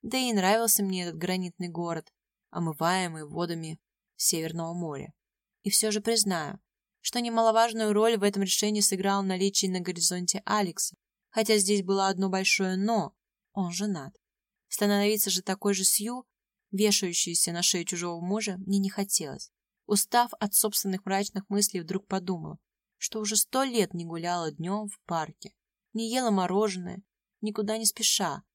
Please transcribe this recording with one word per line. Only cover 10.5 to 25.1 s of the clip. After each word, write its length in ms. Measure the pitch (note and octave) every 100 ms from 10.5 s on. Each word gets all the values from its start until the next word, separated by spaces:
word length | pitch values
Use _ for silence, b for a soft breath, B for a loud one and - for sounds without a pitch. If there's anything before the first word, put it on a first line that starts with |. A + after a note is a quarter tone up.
| G#3 F#3+ - - - _ _ _
хотя 280 | - G#3+ G#3+
здесь 260 | G3 G#3
было 240 | F#3 G3 G3
одно 220 | F#3 G3
большое 480 | F#3+ F#3+ - F#3+ F#3
«но». 380 | G3+ A3+ D3 _ _ _ _
Он 180 | - F3+
женат. 440 | F3 G#3 F3+ C3+ - _ _ _ _ _
Становиться 600 | - G3+ G3+ G#3 G#3+ G#3
же 120 | F#3
такой 320 | F#3 F#3+ G3+
же 100 | F#3+
Сью, 420 | F#3+ - G#3 B3 - _ _ _ _
вешающейся 800 | F#3+ G#3 G3+ F#3 E3+ - E3+ -
на 100 | E3+
шею 240 | F3 F3+ E3+
чужого 360 | F3 F3 E3+
мужа, 360 | F3 G#3 G#3+ F3+
мне 220 | F#3+ G3
не 100 | G3
хотелось. 640 | - G3 - D3+ - - _ _ _ -
Устав 460 | G#3 - B3 A#3+ -
от 140 | G3+
собственных 520 | - A3 G3+ G3 F#3+ -
мрачных 440 | G3 G3+ - -
мыслей, 320 | G3+ G3+ F#3
вдруг 260 | E3 F#3+ -
подумала, 500 | F#3+ F3+ F3+ D#3 D#3 _ _ _ _
что 220 | - A3
уже 160 | G#3+ G#3+
сто 280 | - C4
лет 300 | C4+ A#3 F#3+
не 120 | F3 E3
гуляла 460 | E3 E3+ F3 E3
днём 360 | D3+ E3 G3+ G#3+
в 120 | -
парке, 480 | -